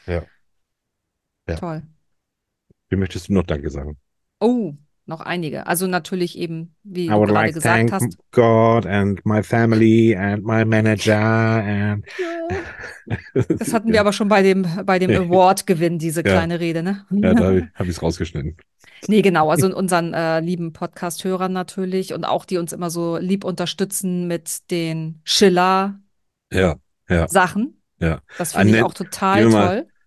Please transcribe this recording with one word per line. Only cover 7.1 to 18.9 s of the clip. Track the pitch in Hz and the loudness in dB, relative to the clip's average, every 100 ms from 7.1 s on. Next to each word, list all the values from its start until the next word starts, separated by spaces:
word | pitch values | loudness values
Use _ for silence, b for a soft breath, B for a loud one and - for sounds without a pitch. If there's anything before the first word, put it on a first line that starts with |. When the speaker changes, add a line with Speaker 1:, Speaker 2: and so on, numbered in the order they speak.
Speaker 1:
would | 104 104 | 4 4
Speaker 2:
gerade | 104 110 | 4 2
Speaker 1:
like | |
Speaker 2:
gesagt | - 117 113 113 | 0 0 2 2
Speaker 1:
thank | |
Speaker 2:
hast. | 190 117 87 _ | 0 -4 -6 _
Speaker 1:
God | - 117 113 113 113 | 2 4 6 6 4
and | 87 101 101 95 | 2 0 0 -2
my | 107 107 | -2 -2
family | 98 117 117 110 113 113 113 | 0 0 2 4 6 6 4
and | 95 101 104 | 2 -2 -4
my | 101 110 113 | -2 0 2
manager | 110 110 107 107 107 | 2 2 0 2 2
and | 110 113 113 113 101 101 104 104 - - | 2 2 2 0 -2 -2 -2 -4 -8 -8
Speaker 2:
Ja. | 339 339 330 370 330 - - - - - | -8 -6 -6 -8 -8 -14 -18 -18 -10 -10
Speaker 1:
<laughs> | - 135 - - | -4 -4 -2 -2
Speaker 2:
Das | 208 | -2
hatten | 226 226 | -2 2
wir | 220 | 2
Speaker 1:
Ja. | |
Speaker 2:
aber | 208 | 2
schon | 202 208 | 0 2
bei | 208 | 4
dem, | 190 190 180 175 | 4 2 0 -4
bei | 202 185 | 0 0
dem | 185 | 2
Speaker 1:
Ja. | - | 2
Speaker 2:
Award-Gewinn, | 175 185 185 190 - 165 170 170 | 4 4 6 4 0 0 0 -2
diese | 165 160 | -4 -2
Speaker 1:
Ja. | 180 | 2
Speaker 2:
kleine | 190 165 170 | 2 2 -2
Rede, | 170 165 | -2 -2
ne? | 175 202 - | -4 -6 -4
Speaker 1:
Ja, | 196 208 | 0 2
da | 226 - | 4 4
hab | |
ich, | 95 82 | 2 -2
Speaker 2:
<laughs> | |
Speaker 1:
hab | - 90 | -6 -6
ich's | 85 | -4
rausgeschnitten. | 82 85 87 - 71 - _ _ B | -4 -4 -6 -6 -8 -10 _ _ B